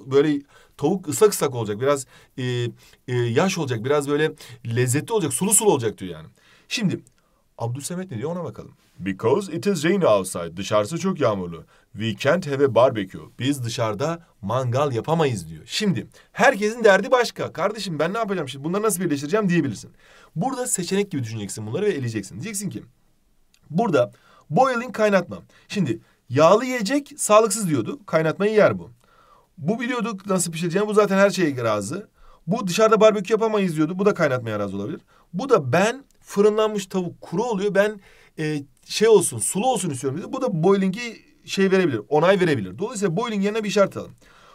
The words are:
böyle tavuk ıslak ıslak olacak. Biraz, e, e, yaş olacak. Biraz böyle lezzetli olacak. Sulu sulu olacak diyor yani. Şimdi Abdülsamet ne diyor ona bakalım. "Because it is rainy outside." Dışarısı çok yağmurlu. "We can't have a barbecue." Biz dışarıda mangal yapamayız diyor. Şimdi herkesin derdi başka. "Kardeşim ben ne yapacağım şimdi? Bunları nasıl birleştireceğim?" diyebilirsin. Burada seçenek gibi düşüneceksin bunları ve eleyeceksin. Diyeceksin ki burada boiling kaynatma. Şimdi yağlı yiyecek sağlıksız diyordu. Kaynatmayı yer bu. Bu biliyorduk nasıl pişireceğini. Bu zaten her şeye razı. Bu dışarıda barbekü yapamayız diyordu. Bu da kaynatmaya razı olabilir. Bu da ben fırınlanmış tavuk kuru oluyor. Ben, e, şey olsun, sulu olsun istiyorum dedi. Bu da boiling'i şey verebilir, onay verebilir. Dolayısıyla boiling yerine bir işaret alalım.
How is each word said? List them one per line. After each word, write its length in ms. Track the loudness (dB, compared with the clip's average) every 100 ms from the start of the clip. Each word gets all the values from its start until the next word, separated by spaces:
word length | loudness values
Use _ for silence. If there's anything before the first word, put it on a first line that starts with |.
| 0
böyle 360 | 4 4 2 -4 _ _ -4
tavuk 320 | -2 -2 -4
ıslak 240 | 4 4
ıslak 220 | 4 -4
olacak. 260 | -2 -6 -2
Biraz, 260 | 0 0 -2 -20 _ -8
e, 40 | -4 -4 -4 -8 -20 _ -6
e, 80 | -2
yaş 420 | 0 2 0 0
olacak. 260 | -4 -4
Biraz 240 | 0 0 0
böyle 240 | 0 0 -4 -18 -14 -6 0
lezzetli 360 | 0 0 0
olacak. 200 | -2 -2
Sulu 220 | -2 0
sulu 180 | 2 4
olacak 260 | 2 0 -6
diyor 140 | -12
yani. 160 | -12 -16 _ _ _ -10
Şimdi 320 | -2 -2 -4 -10 _ _ _ _ -10
Abdülsamet 520 | -8 -6 -8 -10 -8
ne 80 | -8
diyor 120 | -8
ona 140 | -8
bakalım. 280 | -10 -14 -20 _ _ -10
"Because 540 | -8 -2 0 0 0
it 140 | -4 -2
is 180 | 0
rainy 220 | 2 2 4
outside." 500 | 2 0 -6 -8 -8
Dışarısı 420 | 0 0 0 -2
çok 220 | -4 0
yağmurlu. 440 | 0 -2 -6 -12 -18 _ _
"We 240 | -6 -6 -2
can't 300 | 0 0 0
have 180 | 0
a 100 | 2
barbecue." 480 | 4 4 2 -6 -10 -16 -6
Biz 260 | -4 -2
dışarıda 600 | -4 -4 -4 -2 -4 -6 _ _
mangal 500 | -4 -2 0 0 0
yapamayız 560 | -2 -2 0 0 -2 -8
diyor. 140 | -16 -8
Şimdi 400 | -2 0 -2 -4 -16 _
herkesin 520 | 2 2 2 -2 4
derdi 260 | 6 6 4
başka. 420 | 2 2 -4 -8
"Kardeşim 460 | -2 -4 -4 -8 -2
ben 160 | -2
ne 40 | -2
yapacağım 300 | -4 -4 -6
şimdi? 160 | -8
Bunları 180 | -4 -2
nasıl 180 | 0 0
birleştireceğim?" 480 | -2 -2 -2 0 2
diyebilirsin. 420 | 2 0 -4 -14 _ _ -20 -12 -6
Burada 300 | -4 -4 -4
seçenek 440 | -4 -2 -2 -2
gibi 120 | -4
düşüneceksin 440 | -6 -8 -10 -10 -8
bunları 180 | -4
ve 60 | -2
eleyeceksin. 440 | -2 -4 -6 -8
Diyeceksin 360 | -12 -10 -8 -8
ki 120 | -10 -16 _ _ _ _ _ _ _ -6
burada 420 | -2 2 2 0 -4 _ _ -2
boiling 420 | 2 4 2 -4
kaynatma. 460 | 0 2 2 0 -12 -18 _ -8
Şimdi 320 | -2 -2 -2 _ _ -4
yağlı 360 | 4 6 6
yiyecek 480 | 2 -4 -2 -2 -4 -6
sağlıksız 520 | 4 6 6 0 -2
diyordu. 320 | -2 -2 -8 -4
Kaynatmayı 460 | 0 0 0 2
yer 260 | 4 4 2
bu. 120 | -10 -20 _ _ _ _ _ -10
Bu 220 | -4 -4
biliyorduk 460 | -2 -4 -4 -6 -4
nasıl 260 | -2 -2
pişireceğini. 360 | -4 -2 -2 2
Bu 60 |
zaten 240 | 2 4 4
her 120 | 4
şeye 340 | 4 0 0
razı. 440 | -2 -2 -2 -8 -12 _ -20 -12 -4
Bu 200 | -4 -2
dışarıda 340 | 4 4 8
barbekü 320 | 6 4 0
yapamayız 440 | 0 2 0 0 0
diyordu. 220 | 0 2
Bu 80 | 0
da 80 |
kaynatmaya 440 | 2 0 0 -4 -4
razı 180 | -4 -6
olabilir. 240 | -8 -10 _ _ _
Bu 160 | -6 2
da 240 | 2 2
ben 320 | 2 2 -2 _ _
fırınlanmış 680 | -8 2 4 4 0 -2 -4
tavuk 340 | -6 -6 -10
kuru 240 | -8 -4
oluyor. 300 | -2 -2 0
Ben, 260 | 2 0 -2 -16 _ _ -8
e, 240 | -4 -4 -8 _
şey 240 | -8 0 6
olsun, 300 | 6 4 -4
sulu 280 | -4 -2 0
olsun 240 | 0 -2
istiyorum 280 | -4 -4 -6
dedi. 140 | -8
Bu 100 | -4
da 200 | -2 0
boiling'i 540 | 2 4 2 -2 -8 -12 _ _
şey 260 | -8 0 2
verebilir, 300 | 4 2 0 0
onay 320 | 2 4 4
verebilir. 380 | 4 0 -2 -6
Dolayısıyla 380 | -8 -4 -2 -2
boiling 280 | -4 -2
yerine 200 | -2 -2
bir 40 | -2
işaret 280 | 2 2 0
alalım. 160 | -14 -18 _ -20 -20